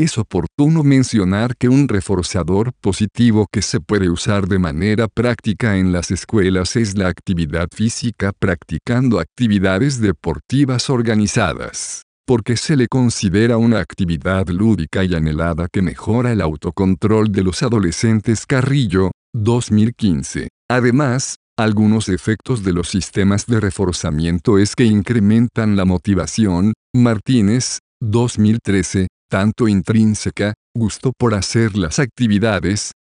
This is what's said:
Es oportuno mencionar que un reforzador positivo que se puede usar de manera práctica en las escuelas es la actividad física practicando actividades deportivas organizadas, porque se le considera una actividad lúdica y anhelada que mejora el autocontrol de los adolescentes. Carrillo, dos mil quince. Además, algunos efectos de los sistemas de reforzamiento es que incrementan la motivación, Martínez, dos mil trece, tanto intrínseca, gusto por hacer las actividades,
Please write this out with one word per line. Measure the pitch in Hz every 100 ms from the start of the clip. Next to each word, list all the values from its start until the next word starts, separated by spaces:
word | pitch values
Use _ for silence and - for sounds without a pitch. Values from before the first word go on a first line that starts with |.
Es | 160 -
oportuno | 104 90 80 - 147 160
mencionar | 143 135 127 117 92 101 120 127
que | 123
un | 131 143
reforzador | 101 - 92 - 92 80 98 120
positivo | - 104 92 107 - 120 107 101
que | 107
se | - 107
puede | 76 104 92
usar | 85 - 101 95
de | 95
manera | 85 73 101 107 113
práctica | - 120 117 117 92 120 98
en | 92
las | 90 -
escuelas | 95 - 110 92 92 92 120
es | 110 98
la | 92
actividad | 87 - 87 80 82 85
física | - 110 - 120 - 98
practicando | - 98 85 - 78 - 120 131 101
actividades | 80 - 120 101 95 95 139 127
deportivas | 104 87 85 73 - 131 139 127 -
organizadas, | 127 117 107 104 - 92 60 - - - - - _
porque | - 123 104 113
se | - 147
le | 117
considera | 131 123 - 101 95 117 117
una | 117 107
actividad | 80 - 90 80 82 95 95
lúdica | 87 113 98 78 98
y | 95 85
anhelada | 78 78 82 80 85
que | 104
mejora | 87 64 - 113 123
el | 110
autocontrol | 80 76 - 76 95 95 104 110 107
de | 101
los | 92 85
adolescentes. | 127 113 90 - 113 110 120 110 -
Carrillo, | 135 123 143 113 92 92 - _
dos | 117 104 120 -
mil | 107 110 -
quince. | 107 76 69 76 - - _
Además, | 123 123 123 143 127 - - _ -
algunos | 110 107 107 110 104
efectos | 90 - 110 - 120
de | 95
los | 85 87
sistemas | 98 - - 98 101 -
de | 113
reforzamiento | 98 - 92 87 85 76 85 85 - 101
es | 104 -
que |
incrementan | 120 104 95 120 101 113 120 - 110
la | 98
motivación, | 92 90 104 92 78 - 104 87 104 110 _
Martínez, | 127 120 107 - 127 101 123 - - - _
dos | 113 113 120 107
mil | 107 113
trece, | - 98 90 98 92 - _
tanto | 98 104 - 113
intrínseca, | 101 - 110 110 107 98 - 101 104 _
gusto | 120 107 - 131 -
por | 120
hacer | 104 - 117 113 101
las | 82 -
actividades, | 139 - 120 101 110 98 87 104 - - _